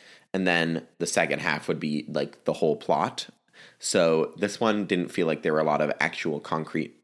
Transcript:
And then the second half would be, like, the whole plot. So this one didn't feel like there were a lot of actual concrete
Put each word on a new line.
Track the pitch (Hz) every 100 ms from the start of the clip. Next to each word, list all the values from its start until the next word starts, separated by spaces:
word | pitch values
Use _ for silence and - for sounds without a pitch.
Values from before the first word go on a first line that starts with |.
| - - _
And | 95 92
then | 85 82 82 - -
the | 85
second | - 82 71
half | 80 73 -
would | 76
be, | 76 73 73
like, | 76 - - -
the |
whole | 80 82 73
plot. | - 76 98 - - - _ - - -
So | - 101 85 80 - -
this | 101 -
one | 113 104 92
didn't | 90 87
feel | - 82
like | 78
there | 82
were | 78
a |
lot | 78 73
of | 76 -
actual | 78 - 85 73
concrete | - 80 78 82 76 -